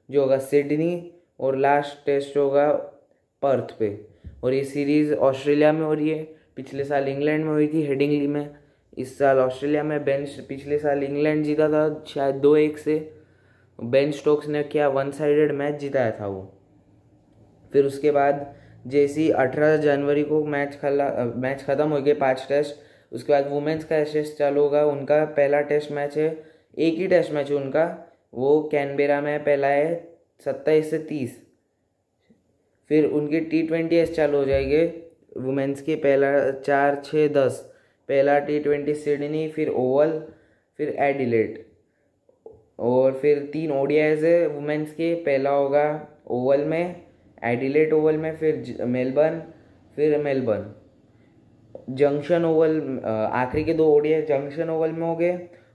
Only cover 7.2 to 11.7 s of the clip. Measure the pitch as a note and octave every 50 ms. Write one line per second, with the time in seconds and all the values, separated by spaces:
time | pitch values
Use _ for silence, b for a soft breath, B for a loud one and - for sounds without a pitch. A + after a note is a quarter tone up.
7.2 | D3 D3+ D3+ D3+ D#3 D#3 D3+ D3+ D3+ D3+ D3+ D#3+ D3+ C#3+ C#3 C3+ C#3+ D3 D3 D3
8.2 | C#3+ C#3+ C#3+ D3 D3 D3 b b b b b b b b - - C3 B2 - -
9.2 | C#3 C#3 C3+ C3 C3 B2+ B2+ - C#3+ D3 D3 D3+ D3 D#3 D3+ D3 C#3 C#3 C#3 C#3
10.2 | D3 C#3 - C#3 - - C#3 C3+ C3+ C#3+ D3 D3 D3 D3 C#3+ C#3+ C#3+ C3+ C#3+ C#3+
11.2 | D3+ D3+ D3+ D3+ D3+ D3 D3 D3 D#3 D3+